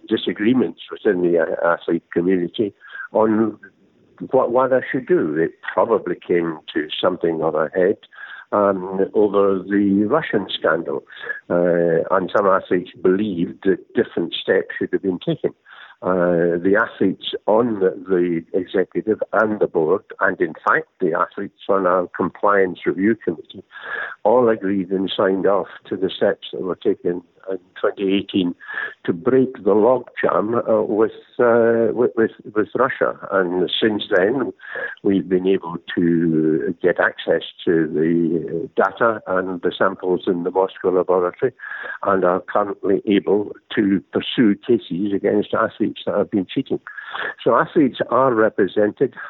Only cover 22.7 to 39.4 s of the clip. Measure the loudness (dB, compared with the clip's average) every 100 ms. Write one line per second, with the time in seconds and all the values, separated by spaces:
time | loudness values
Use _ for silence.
22.7 | 0 -4 0 0 0 -4 -6 -12 -20 -20
23.7 | -18 -12 -10 -10 -4 2 4 4 2 0
24.7 | -2 -2 -2 -2 0 0 2 2 0 -2
25.7 | -14 -10 -4 -4 0 0 0 -8 -8 -6
26.7 | -2 -2 -2 -2 -4 _ _ -10 -10 _
27.7 | -4 -4 -2 0 0 0 -2 -2 -4 -12
28.7 | -10 -10 -8 -6 -2 2 2 2 0 2
29.7 | 4 4 2 -2 -4 0 0 0 -2 0
30.7 | 0 0 0 0 -2 -16 0 4 4 4
31.7 | 2 0 2 0 2 0 -2 -8 -6 -4
32.7 | 0 -2 0 -4 -4 -4 -2 0 0 -2
33.7 | 0 0 0 0 2 2 0 -4 -8 -14
34.7 | -10 -10 -4 0 0 2 0 2 0 -2
35.7 | -12 -6 0 2 2 2 2 2 0 -2
36.7 | -2 0 2 -2 -2 -2 -2 -2 -6 0
37.7 | 0 0 0 0 2 0 -2 -4 -6 -4
38.7 | 0 0 2 0 0 -2 -2